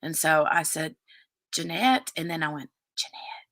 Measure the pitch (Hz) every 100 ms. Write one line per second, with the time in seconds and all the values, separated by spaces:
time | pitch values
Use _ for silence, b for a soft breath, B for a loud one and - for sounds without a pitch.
0 | - 160 160 156 151 170 160 - 156 -
1 | b b b _ _ - 170 170 247 262
2 | - - 165 165 156 151 - _ _ -
3 | - - - - -